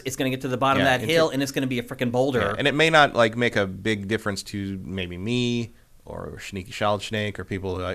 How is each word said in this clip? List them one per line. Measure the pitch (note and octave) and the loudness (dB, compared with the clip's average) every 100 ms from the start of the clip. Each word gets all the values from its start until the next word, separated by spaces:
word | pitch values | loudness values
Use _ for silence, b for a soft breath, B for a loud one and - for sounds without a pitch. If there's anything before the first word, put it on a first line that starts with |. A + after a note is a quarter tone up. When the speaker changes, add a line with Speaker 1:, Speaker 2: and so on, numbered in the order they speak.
| B2+ | -4
Speaker 1:
it's | - | -4
gonna | C3+ | -2
get | C3 | -2
to | C3+ | -4
the | B2 | 0
bottom | C3+ C3+ | 2 4
Speaker 2:
Yeah, | C3+ | 4
Speaker 1:
of | B2+ | 2
that | D3+ | 2
Speaker 2:
in | |
Speaker 1:
hill, | E3 D#3+ | 2 2
Speaker 2:
two | |
Speaker 1:
and | C3+ | 2
it's | C#3 | -2
gonna | C#3+ C3 | -2 -2
be | B2 | -2
a | |
frickin' | A#2 C3 B2 | -4 -4 0
boulder. | B2 A#2 B2 | 2 2 2
Speaker 2:
Yeah, | G2+ G#2 | 0 2
and | C#3 | 2
it | C#3+ | 4
may | D#3+ | 6
not, | D#3+ C#3 A#2 | 6 6 6
like, | A2+ A#2 | 2 4
make | A#2+ G#2+ | 0 2
a | G2 | 0
big | F#2+ G#2+ G#2+ G2 | -2 -2 -2 -2
difference | G#2+ G#2+ G2 | -2 -2 -6
to | - G#2 G2 G2 | -6 -6 -4 -6
maybe | F2+ F#2+ F2 F2 | -6 -6 -6 -6
me | G2+ B2 A#2+ A#2+ A2+ b b - - | -2 0 0 -2 -4 b b -20 -14
or | F2 F2+ - | -12 -10 -12
Sneaky | - G2 G2 | -10 -10 -10
Child | - G#2 G#2 | -2 0 0
Snake | - A2 G#2 F#2+ | -2 -4 -4 -6
or | |
people | F2+ G2 F#2 F2+ | -6 -6 -4 -4
who, | F2+ | -4